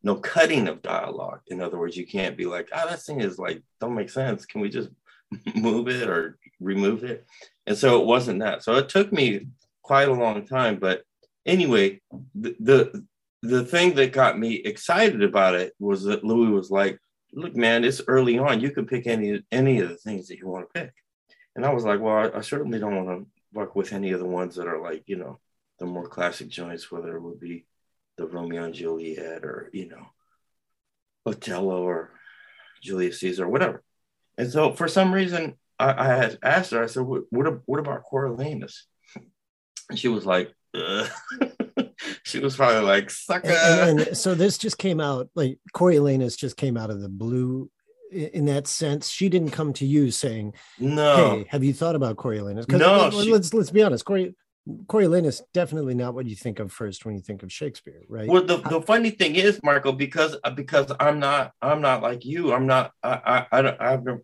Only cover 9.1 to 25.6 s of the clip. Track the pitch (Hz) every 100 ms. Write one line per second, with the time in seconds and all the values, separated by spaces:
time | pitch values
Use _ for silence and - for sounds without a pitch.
9.1 | 180 127 101 131 - _ _ - 135 143
10.1 | 123 117 104 101 131 120 98 92 90 _
11.1 | _ _ _ - 185 160 110 98 - _
12.1 | - - - 117 - 113 135 - - -
13.1 | _ _ _ 117 127 123 170 180 143 131
14.1 | 135 127 90 113 110 104 - - 175 220
15.1 | 120 101 98 95 90 92 _ 101 95 101
16.1 | 104 107 117 113 101 90 98 98 - _
17.1 | _ _ - 175 117 113 117 120 131 -
18.1 | 131 127 120 143 113 135 143 110 123 120
19.1 | 110 104 101 _ 123 135 120 87 85 110
20.1 | 101 90 87 92 92 - 170 135 _ _
21.1 | _ _ _ _ - 123 120 110 101 110
22.1 | 107 110 107 107 143 147 113 104 98 92
23.1 | 92 101 _ _ 107 98 101 95 101 98
24.1 | 92 90 90 90 87 87 80 85 80 -
25.1 | 92 73 - _ _